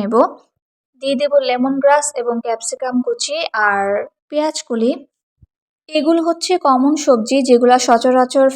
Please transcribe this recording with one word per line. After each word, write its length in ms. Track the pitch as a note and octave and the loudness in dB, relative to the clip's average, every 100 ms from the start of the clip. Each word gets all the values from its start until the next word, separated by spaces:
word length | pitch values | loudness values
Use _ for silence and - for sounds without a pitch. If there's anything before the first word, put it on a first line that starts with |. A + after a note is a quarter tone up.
নেব। 140 | G#3 A3+ E4+ - _ _ _ _ _ B3+ | 2 2 2 -2 _ _ _ _ _ _
দিয়ে 160 | C4+ C4+ | -4 -2
দেব 120 | C#4+ C#4+ C4 | 0 0 0
লেমন 260 | B3 C4 C#4 | -2 -2 0
গ্রাস 240 | C#4 D4 C#4+ - | 2 2 0 -6
এবং 140 | A#3+ A#3 | -6 -6
ক্যাপসিকাম 500 | A#3 A3+ - - B3+ B3 B3 | -6 -8 -8 -8 -4 -4 -2
কুচি 300 | A#3+ - D4+ E4+ G#3+ G#3 | -4 -6 -6 -4 -2 0
আর 160 | G3+ G3 G3+ - _ - | 0 -2 -4 -6 _ -10
পেঁয়াজ 280 | D4 D#4 D4+ - | -4 -4 -4 -6
কলি। 240 | A3+ A#3 E4 - _ _ _ _ _ _ _ _ | -4 -2 -4 -8 _ _ _ _ _ _ _ _
এগুলো 320 | D#4 C#4+ E4 E4 | -2 2 2 0
হচ্ছে 240 | E4+ - F4+ C#4+ | -2 -2 0 2
কমন 280 | C4 C4+ D4+ | 2 2 0
সবজি 320 | D4 A#3+ G#3+ C4+ B3+ | 2 2 2 0 2
যেগুলো 260 | A#3+ B3 B3 B3+ | 4 4 2 4
সচরাচর 600 | A#3 B3+ B3+ B3+ C#4 C4+ | 2 2 2 2 2 2